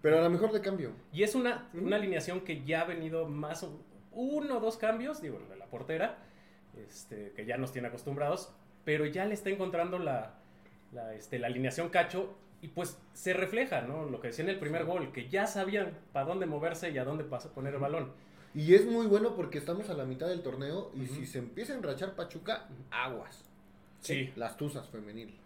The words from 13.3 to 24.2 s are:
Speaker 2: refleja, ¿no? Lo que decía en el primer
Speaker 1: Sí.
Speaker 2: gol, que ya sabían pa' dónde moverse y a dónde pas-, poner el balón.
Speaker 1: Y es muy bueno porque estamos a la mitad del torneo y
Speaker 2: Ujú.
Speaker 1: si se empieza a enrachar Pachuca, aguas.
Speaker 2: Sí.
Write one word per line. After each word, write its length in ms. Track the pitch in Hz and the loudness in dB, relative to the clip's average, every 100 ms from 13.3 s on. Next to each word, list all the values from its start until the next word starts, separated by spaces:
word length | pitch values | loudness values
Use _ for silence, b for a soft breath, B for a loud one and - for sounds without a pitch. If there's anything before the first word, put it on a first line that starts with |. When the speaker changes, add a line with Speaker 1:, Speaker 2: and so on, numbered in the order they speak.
Speaker 2:
refleja, 480 | 185 185 220 262 139 | 2 2 2 2 0
¿no? 220 | 120 151 151 | 0 -4 -4
Lo 140 | 120 | -4
que 80 | 123 | -4
decía 160 | 113 | -2
en 60 | 165 | -2
el 100 | 190 | 0
primer 220 | 147 160 | 0 0
Speaker 1:
Sí. 60 | 160 | 0
Speaker 2:
gol, 240 | 180 135 | 0 -2
que 160 | - 120 | -6 -2
ya 180 | 190 208 | 2 2
sabían 460 | 202 190 202 185 160 - | 2 0 2 0 -4 -4
pa' 140 | 143 139 | -2 0
dónde 200 | 190 175 | 0 0
moverse 440 | 147 160 170 170 | 0 0 -2 -2
y 80 | 139 | 0
a 80 | 127 | 0
dónde 180 | 156 | -2
pas-, 240 | 147 127 156 | -2 -6 -6
poner 240 | - 135 139 | -6 -4 0
el 40 | |
balón. 320 | 139 160 131 - B B B | 0 0 -4 -10 B B B
Speaker 1:
Y 200 | 151 151 | -2 10
es 120 | 190 226 | 10 10
muy 200 | 233 220 | 4 6
bueno 280 | 202 233 - | 6 6 2
porque 220 | - 151 | -2 -2
estamos 320 | 135 180 208 | -2 -4 -2
a 40 | |
la 100 | 151 131 | -4 -4
mitad 220 | 131 165 | -2 -2
del 140 | 170 | -2
torneo 500 | 151 127 139 175 190 131 | -4 -4 -4 -4 -6 -6
y 80 | 127 | -6
Speaker 2:
Ujú. 80 | 139 | -6
Speaker 1:
si 100 | 127 | -6
se 140 | 135 | -6
empieza 320 | 120 - 240 | -6 -6 -6
a 40 | 269 | -4
enrachar 380 | 170 135 190 190 | -4 -4 -4 -4
Pachuca, 520 | 175 175 - 226 - 123 - | -8 -6 -4 -4 -6 -16 -6
aguas. 540 | 117 127 113 - - - - - - - - | -2 -2 -4 -10 -16 -20 -20 -20 -20 -20 -14
Speaker 2:
Sí. 300 | - 139 | -4 -2